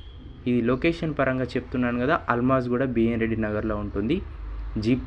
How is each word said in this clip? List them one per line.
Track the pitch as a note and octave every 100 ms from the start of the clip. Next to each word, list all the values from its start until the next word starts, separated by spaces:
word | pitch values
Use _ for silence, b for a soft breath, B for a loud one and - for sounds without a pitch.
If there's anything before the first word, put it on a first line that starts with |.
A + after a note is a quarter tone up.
| - - - - B2
ఈ | B2 A#2
లొకేషన్ | B2+ E3+ E3 E3 C#3+
పరంగా | C3 C3 B2+ B2+
చెప్తున్నాను | B2 B2+ B2 A#2+
కదా, | B2+ E3 -
అల్మాజ్ | A#2+ B2+ C3 B2 A#2+
కూడా | C3 A2+
బిఎన్ | A2+ A#2
రెడ్డి | A2+ A2 G#2+
నగర్లో | G#2+ A2 G#2
ఉంటుంది. | G#2 G2+ G#2+ F3+ - - - - - A2+ G#2+
జీ | B2+